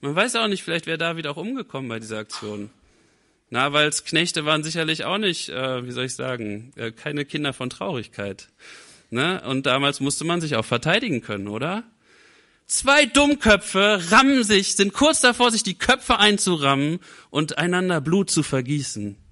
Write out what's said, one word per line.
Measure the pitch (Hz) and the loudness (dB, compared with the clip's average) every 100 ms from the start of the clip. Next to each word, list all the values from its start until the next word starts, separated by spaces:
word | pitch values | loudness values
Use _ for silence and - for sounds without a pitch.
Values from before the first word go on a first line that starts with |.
man | 143 | -4
weiß | 151 226 233 | -2 0 0
auch | 220 | -2
nicht, | 190 | -4
vielleicht | - 170 | -4 -6
wäre | 160 165 | -4 -4
David | 165 165 147 | -4 -4 -8
auch | 143 | -8
umgekommen | 190 262 - 139 131 | -8 -8 -8 -10 -8
bei | 113 | -8
dieser | 110 107 | -8 -10
Aktion. | 107 - 107 104 104 _ _ _ _ _ _ _ _ | -10 -10 -8 -8 -10 _ _ _ _ _ _ _ _
Nabals | 117 139 143 151 147 | -2 0 2 0 0
Knechte | - 160 175 - | -2 -2 0 -2
waren | 151 156 | 0 0
sicherlich | 156 165 156 160 110 | -2 -4 -4 -4 -4
auch | 190 | -2
nicht, | 214 160 - | -2 -4 -6
äh, | 92 131 127 123 | -6 -4 -4 -6
wie | |
soll | 123 | -6
ich | 127 | -6
sagen, | 127 131 123 107 104 120 - | -6 -6 -6 -6 -8 -12 -10
äh, | 117 | -10
keine | 113 - 147 | -8 -8 -6
Kinder | 143 156 147 | -6 -4 -4
von | 135 123 | -4 -8
Traurigkeit. | - 196 147 104 - 101 95 - _ - - - - _ | -6 -6 -6 -8 -8 -8 -8 -16 _ -20 -20 -20 -20 _
Ne? | 117 151 185 | -2 -2 -2
Und | 110 131 | -4 -2
damals | 135 131 139 143 | 0 2 2 0
musste | 135 - | -2 -2
man | 160 170 | -2 -2
sich | 160 120 | -2 -2
auch | 110 | 0
verteidigen | 120 151 196 254 131 | -2 2 0 0 -4
können, | - 104 98 | -4 -6 -6
oder? | 107 143 196 233 _ _ _ _ _ _ _ _ | -6 -4 -6 -8 _ _ _ _ _ _ _ _
Zwei | - - 285 285 | -2 4 6 6
Dummköpfe | 277 285 285 220 202 - 190 202 208 170 | 6 4 4 4 4 4 2 4 4 4
rammen | 220 269 277 | 6 6 4
sich, | 214 208 196 - | 4 2 2 0
sind | 202 | 0
kurz | - 294 302 | 4 4 6
davor, | 254 226 247 | 4 4 2
sich | 226 | 2
die | - 185 | -2 -4
Köpfe | - 254 - 233 | 2 2 2 4
einzurammen | 208 208 - 175 139 139 147 170 - - - | 4 4 2 2 2 2 0 -4 -8 -20 -6
und | 143 151 - | -2 -2 -2
einander | 170 180 185 170 | -2 0 0 0
Blut | 139 185 190 | 2 0 2
zu | - | 0
vergießen. | 151 135 127 147 131 - 104 101 _ | 0 -2 -2 -4 -4 -8 -8 -10 _